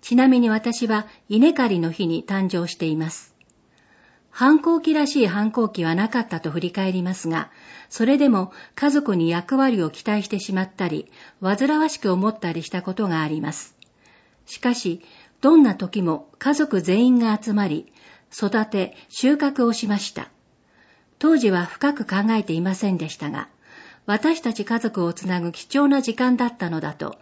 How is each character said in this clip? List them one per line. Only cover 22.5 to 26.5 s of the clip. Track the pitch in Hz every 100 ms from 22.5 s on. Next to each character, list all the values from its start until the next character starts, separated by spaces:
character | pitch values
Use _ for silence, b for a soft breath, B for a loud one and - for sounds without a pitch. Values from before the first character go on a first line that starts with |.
い | 165
ま | 180 190
せ | 202
ん | 185
で | 156
し | -
た | 147
が、 | - - _ B B B B -
私 | 202 294 330
た | 247
ち | 220 202
家 | 233
族 | 226 -
を | 170
つ | 170 180
な | 180
ぐ | 170
貴 | 165 -
重 | 269 285
な | 277
時 | 254
間 | 226 254 247
だ |
っ | 247